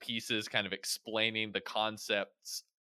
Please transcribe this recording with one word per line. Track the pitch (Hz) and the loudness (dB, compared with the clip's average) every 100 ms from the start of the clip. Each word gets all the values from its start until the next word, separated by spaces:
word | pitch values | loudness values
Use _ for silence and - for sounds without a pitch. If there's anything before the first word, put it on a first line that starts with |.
pieces, | - 113 - 113 107 | -6 -4 0 0 0
kind | 117 98 | 0 0
of | |
explaining | 95 - - - 110 110 110 110 | -2 -2 -4 0 2 2 2 0
the | 101 | -2
concepts | - 110 110 107 - 101 98 - - - - _ | -2 0 0 -2 2 2 2 -4 -10 -10 -10 _